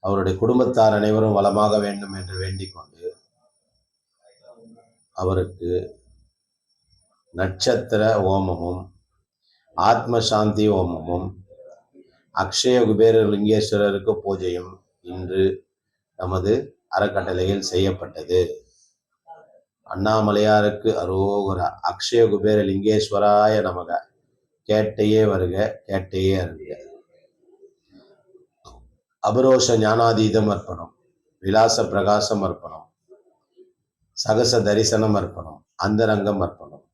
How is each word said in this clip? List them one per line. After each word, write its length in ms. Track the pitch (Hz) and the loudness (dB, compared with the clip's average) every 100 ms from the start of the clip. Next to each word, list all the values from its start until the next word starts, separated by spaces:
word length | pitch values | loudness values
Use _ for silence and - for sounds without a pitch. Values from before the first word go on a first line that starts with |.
அவருடைய 320 | 95 98 95 92 | -2 -2 0 0
குடும்பத்தார் 600 | 113 123 123 - 110 107 | 0 2 2 4 4 4
அனைவரும் 380 | 107 107 110 101 | 2 2 2 2
வளமாக 400 | 101 101 107 104 | 2 2 2 2
வேண்டும் 300 | 101 101 101 95 | -2 -6 -10 -12
என்று 160 | 92 92 | -12 -10
வேண்டிக் 360 | 95 95 95 87 | -8 -8 -12 -16
கொண்டு, 260 | - _ 87 - _ _ _ _ _ _ _ _ _ _ _ _ - - 453 - _ _ _ - | -20 _ -16 -16 _ _ _ _ _ _ _ _ _ _ _ _ -20 -20 -20 -20 _ _ _ -6
அவருக்கு 540 | 92 92 92 - 85 90 - - _ _ _ _ _ _ _ _ _ _ _ _ _ | -4 -2 -4 -8 -6 -6 -6 -18 _ _ _ _ _ _ _ _ _ _ _ _ _
நட்சத்திர 680 | 82 95 92 - 113 - 107 107 107 | -6 -6 -2 -2 -2 0 0 2 2
ஹோமமும் 600 | 95 98 95 85 85 92 92 _ _ _ _ _ _ _ _ - | 2 0 -2 -4 -6 -8 -10 _ _ _ _ _ _ _ _ -2
ஆத்ம 440 | 95 117 113 120 110 | 2 2 2 0 0
சாந்தி 380 | 107 107 104 107 | 0 0 2 2
ஹோமமும் 520 | 98 90 85 80 87 92 - - - - - _ _ _ _ _ | 2 0 -4 -6 -6 -6 -14 -20 -20 -20 -20 _ _ _ _ _
அக்ஷய 440 | - 95 - 127 123 113 | -6 -4 -2 2 4 4
குபேர 300 | 104 113 110 104 | 4 6 6 4
லிங்கேஸ்வரருக்கு 800 | 101 104 110 - 104 101 101 101 107 | 2 2 2 2 0 0 0 -2 -4
பூஜையும் 480 | 98 95 90 87 92 95 _ _ 87 | -2 -4 -4 -6 -10 -18 _ _ -16
இன்று 380 | 90 90 92 95 95 _ _ _ _ _ _ | -12 -6 0 0 0 _ _ _ _ _ _
நமது 340 | 92 92 92 120 - _ _ | -6 -4 0 -2 -2 _ _
அறக்கட்டளையில் 760 | 92 101 98 90 90 92 98 90 | -2 -2 -2 -4 -2 0 -2 -2
செய்யப்பட்டது. 680 | 90 95 92 85 - 90 90 87 - _ _ _ _ _ _ _ - _ _ _ _ _ | 0 0 -2 -10 -14 -2 0 0 -4 _ _ _ _ _ _ _ -20 _ _ _ _ _
அண்ணாமலையாருக்கு 1040 | 95 101 110 107 104 104 107 104 101 113 - | -4 0 2 2 2 4 4 2 0 -2 -2
அரோகரா. 680 | 90 95 98 101 98 92 87 - 87 | -2 -2 -2 -2 -4 -4 -4 -4 -8
அக்ஷய 320 | 87 - 117 113 | -6 -2 2 4
குபேர 300 | 101 104 107 | 2 2 2
லிங்கேஸ்வராய 920 | 98 95 101 107 107 101 104 104 107 107 95 | 0 -2 0 0 0 0 2 4 4 2 -2
நமக. 220 | 87 85 87 - _ _ _ _ _ _ | -6 -6 -8 -8 _ _ _ _ _ _
கேட்டையே 520 | 107 107 - 107 110 107 | 0 0 0 2 4 2
வருக, 260 | 95 90 92 107 - _ | 0 -2 -2 -4 -4 _
கேட்டையே 460 | 98 92 95 95 95 | -6 -6 -2 0 0
அருள்க. 300 | 87 80 - - - - _ _ _ _ 359 392 392 _ _ 285 392 392 381 370 370 _ - - - _ _ _ | -4 -10 -16 -16 -18 -20 _ _ _ _ _ _ -20 _ _ _ _ _ _ -20 _ _ -20 -20 -20 _ _ _
அபரோஷ 540 | - 110 131 131 123 117 | -2 2 6 4 4 2
ஞானாதீதம் 680 | 107 113 117 110 110 101 104 | 2 4 2 4 2 2 0
அர்ப்பணம், 380 | 98 - 87 85 _ _ _ _ _ | -2 -6 -14 -16 _ _ _ _ _
விலாச 420 | 95 107 113 113 110 | 0 4 4 2 0
பிரகாசம் 500 | 98 95 104 104 107 | 0 2 2 0 -2
அர்ப்பணம், 440 | 98 80 82 78 - _ _ 370 _ _ _ _ - _ _ _ _ - | -2 -6 -14 -18 -20 _ _ -20 _ _ _ _ -20 _ _ _ _ -12
சகச 460 | - 110 117 120 | -4 0 2 0
தரிசனம் 540 | 104 104 107 110 110 104 | 2 0 0 0 0 0
அர்ப்பணம், 400 | 90 - 82 76 _ _ | -4 -12 -18 -20 _ _
அந்தரங்கம் 580 | 98 107 110 107 101 98 101 | -4 0 2 0 -2 -2 -4
அர்ப்பணம். 380 | - 76 - _ | -8 -20 -20 _